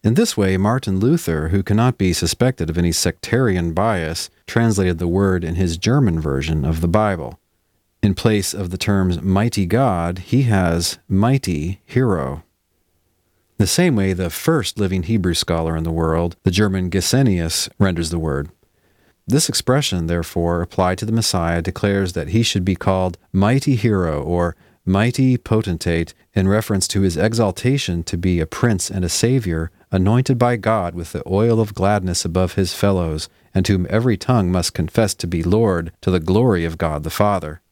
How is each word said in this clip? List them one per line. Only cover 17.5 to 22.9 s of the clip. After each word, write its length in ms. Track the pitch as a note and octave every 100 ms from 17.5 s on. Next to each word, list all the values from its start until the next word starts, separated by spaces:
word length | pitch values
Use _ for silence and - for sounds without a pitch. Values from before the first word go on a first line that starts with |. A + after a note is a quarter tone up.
| - - _
renders 340 | G2+ E2+ E2
the 100 | E2+
word. 300 | D#2+ C#2 D2+ _ _ _ _ _ _ _ -
This 220 | C3+ -
expression, 580 | - - C3+ C#3 F2+ E2
therefore, 560 | E2+ E2 F2 E2+ E2+
applied 360 | E2+ - F#2 F#2
to 80 | G#2
the 60 |
Messiah 480 | A2+ A2 F#2 E2+ E2+
declares 520 | E2+ - G2+ G2 F#2
that 160 | F2+ D2
he 160 | G2+
should 200 | A#2+ G2+
be 120 | F#2 F2+
called 420 | -